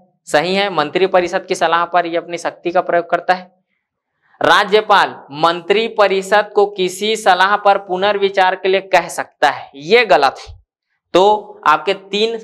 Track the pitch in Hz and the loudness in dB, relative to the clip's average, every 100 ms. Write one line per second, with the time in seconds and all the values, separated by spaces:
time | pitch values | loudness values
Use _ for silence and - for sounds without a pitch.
0 | _ _ - 147 170 196 202 165 147 175 | _ _ -2 0 0 -2 -2 -2 -2 0
1 | 185 185 175 185 - 180 165 170 170 180 | 0 0 0 -4 -6 -2 0 0 0 -2
2 | 170 165 170 170 156 - 180 175 175 170 | -2 -4 -6 -8 -8 -8 -4 -2 0 -2
3 | 170 175 - 185 - _ _ _ _ _ | -2 -2 -2 -4 -6 _ _ _ _ _
4 | _ _ _ - 147 175 202 214 208 196 | _ _ _ -2 2 2 2 0 2 2
5 | 143 120 - 143 165 175 170 202 226 220 | 2 -4 -16 -2 -2 -2 -2 -2 0 0
6 | 196 190 190 214 208 208 202 185 180 180 | 0 0 0 0 0 0 0 -2 -6 -4
7 | 208 220 208 180 190 208 202 196 185 185 | -6 -2 0 2 2 2 2 0 -2 -4
8 | 202 202 196 196 185 190 196 190 190 180 | -2 0 -2 0 0 0 0 -2 0 0
9 | 170 - 131 _ 143 131 - 135 151 233 | 0 -8 -12 _ -2 -2 -10 -14 0 2
10 | 220 165 135 - - - _ _ _ _ | 4 2 2 -2 -14 -20 _ _ _ _
11 | _ 170 202 214 196 - - 156 156 - | _ 2 2 2 -4 -4 0 0 0 -6
12 | - 202 226 226 | -6 -4 -4 -4